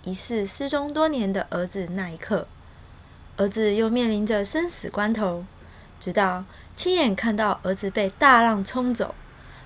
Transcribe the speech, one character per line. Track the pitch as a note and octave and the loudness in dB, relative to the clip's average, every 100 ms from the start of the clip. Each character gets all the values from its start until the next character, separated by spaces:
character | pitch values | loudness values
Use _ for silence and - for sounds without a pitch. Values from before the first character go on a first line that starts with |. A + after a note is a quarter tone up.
疑 | F3+ | -6
似 | F#3 - A#3 G3 | -4 -2 -2 -2
失 | - C#4 | -4 -2
踪 | D4 D4 | -2 -2
多 | D4 D#4+ | 0 0
年 | C#4+ G3 | 2 0
的 | G3 - | -2 -4
儿 | F3+ F3+ | -4 -4
子 | G3 E3+ | -4 -4
那 | F#3 F3+ | -6 -8
一 | E3 | -10
刻， | - F#3+ - - - - - - - - - - | -2 -2 -2 -14 -20 -20 -20 -20 -20 -20 -14 -2
儿 | G3+ | 0
子 | G#3 G#3+ | 2 2
又 | G#3 A3 | 2 2
面 | A#3+ A#3+ | 2 2
临 | G#3 | 0
着 | G#3+ G#3+ | 0 0
生 | G3+ D#4 F4 | 0 0 2
死 | - - | 0 0
关 | - G#3 | -2 -2
头， | A3 G3+ F3 F#3 - - - - - | 0 -2 -4 -8 -18 -20 -20 -20 -12
直 | - | -4
到 | F3+ G3 F3+ F#3+ - - | 2 2 0 -8 -16 -10
亲 | - F4+ | -4 0
眼 | F4+ C4+ | 2 2
看 | G3 A3+ G#3+ | 2 0 0
到 | G#3+ - | 0 0
儿 | F#3 | -2
子 | G3 G3 | -2 -2
被 | A3 F#3+ | 0 -2
大 | - C#4+ A#3+ | 4 8 8
浪 | A#3 G#3+ | 6 2
冲 | G3 B3+ B3+ | 0 -2 0
走， | A3+ G3+ - - - - - | 0 0 -6 -16 -20 -20 -20